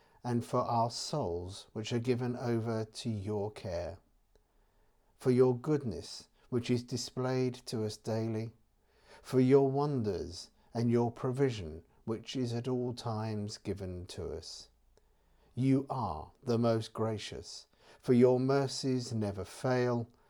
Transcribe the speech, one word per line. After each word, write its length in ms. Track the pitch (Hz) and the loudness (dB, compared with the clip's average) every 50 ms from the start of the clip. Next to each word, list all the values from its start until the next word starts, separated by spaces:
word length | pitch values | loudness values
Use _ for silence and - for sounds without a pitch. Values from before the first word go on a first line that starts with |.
| _ _ _ _ - | _ _ _ _ -4
and 200 | 123 120 120 117 | -2 -2 -2 0
for 160 | - - 123 | 0 -2 -2
our 280 | - - 123 117 113 120 | 0 2 2 2 2 0
souls 760 | - - - - - 151 120 90 85 87 90 92 95 - - - _ | -2 -6 -6 -4 -4 -2 -2 -2 -4 -4 -6 -8 -10 -12 -16 -10 _
which 180 | 120 110 - | -8 -4 -2
are 80 | 127 120 | -2 -2
given 380 | 113 127 123 123 127 120 123 | 0 0 0 0 0 -4 -4
over 480 | - 127 120 117 113 110 117 113 110 113 | -4 -2 -2 -2 0 -2 -2 -2 -4 -4
to 240 | - - - - 120 | -6 -8 -8 -4 -4
your 420 | 110 104 95 104 107 104 98 107 | -4 -4 -4 -4 -2 -2 -2 -4
care, 460 | - - - 101 87 85 87 78 95 - _ _ _ _ _ _ _ _ _ _ _ _ _ _ _ _ _ _ _ _ _ _ _ _ | -6 -8 -8 -6 -4 -4 -6 -6 -10 -12 _ _ _ _ _ _ _ _ _ _ _ _ _ _ _ _ _ _ _ _ _ _ _ _
for 120 | - 135 | 2 4
your 220 | 127 123 127 127 123 | 6 6 6 6 4
goodness 720 | 120 120 156 151 139 131 113 110 104 - - - - - _ _ _ _ _ | 2 0 0 0 0 0 -4 -6 -6 -10 -12 -16 -16 -18 _ _ _ _ _
which 220 | 127 120 123 - | -4 -2 0 0
is 100 | 123 120 | 0 0
displayed 760 | 123 - 131 123 - - - 131 127 131 131 127 131 127 123 - - | 0 -4 -6 -6 -6 -6 -6 -4 -2 0 0 0 0 0 -2 -6 -10
to 180 | - - 110 110 | -8 -4 -4 -4
us 140 | 107 107 | -4 -6
daily, 520 | - _ 113 110 113 113 113 110 110 113 113 - _ _ _ _ _ _ _ _ _ _ - - - | -6 _ -4 -2 -2 -2 -2 -2 -4 -6 -6 -10 _ _ _ _ _ _ _ _ _ _ -20 -20 -20
for 200 | - - 131 131 | -8 0 4 4
your 280 | 127 127 139 139 139 135 | 8 8 8 8 8 6
wonders 800 | 135 139 147 147 143 127 110 104 92 82 80 82 87 - - - _ _ _ _ - | 2 2 2 2 0 0 0 0 -2 -2 -4 -6 -10 -14 -16 -18 _ _ _ _ -2
and 160 | 113 120 120 | 0 2 4
your 220 | 117 120 120 120 | 4 4 4 2
provision 680 | - - - 131 123 135 143 131 117 104 90 78 78 82 - _ _ _ _ | -2 -4 -4 -4 0 2 0 0 0 -4 -8 -8 -10 -12 -14 _ _ _ _
which 320 | 113 110 107 110 - - | -6 -6 -6 -6 -8 -4
is 160 | 135 127 120 117 | -4 -2 -2 -2
at 160 | 120 123 135 | -4 -2 -2
all 240 | 127 123 123 123 117 | -2 -2 -2 -2 -6
times 640 | - - 117 110 107 110 110 107 104 104 104 - | -6 -6 -4 -4 -4 -4 -4 -4 -4 -4 -6 -8
given 480 | - - 104 95 98 98 92 90 87 90 | -8 -6 -6 -4 -4 -6 -8 -8 -8 -10
to 260 | - - - 82 78 | -10 -10 -8 -6 -6
us. 380 | 76 82 - - - - - - _ _ _ _ _ _ _ _ _ _ _ _ _ _ _ _ _ | -6 -8 -10 -12 -14 -16 -18 -20 _ _ _ _ _ _ _ _ _ _ _ _ _ _ _ _ _
You 300 | 120 131 135 135 139 139 - | 0 2 4 4 2 2 -2
are 420 | 139 - 113 92 78 78 - 90 - _ - | -4 -4 -2 -4 -4 -6 -8 -12 -18 _ -2
the 120 | - 117 | 0 0
most 360 | 113 117 117 113 113 110 - - | 2 4 4 4 2 0 -4 -4
gracious, 720 | - 110 110 110 101 - - - 62 62 - - - - _ _ _ _ - - - | -4 -2 -2 -2 -4 -6 -8 -10 -10 -12 -12 -16 -16 -18 _ _ _ _ -20 -20 -10
for 120 | - - 127 | 2 4 6
your 260 | 120 123 123 127 127 | 8 8 8 8 6
mercies 720 | 131 131 135 139 139 131 - - - 135 127 127 120 - | 4 4 4 2 2 0 -4 -4 -2 0 0 0 -2 -2
never 320 | 120 110 107 101 95 95 92 | -2 -2 -2 -2 -2 -6 -8
fail, 640 | - - - - 131 127 127 123 123 120 120 117 - _ _ _ _ | -10 -10 -4 -2 0 2 2 2 2 2 0 -2 -6 _ _ _ _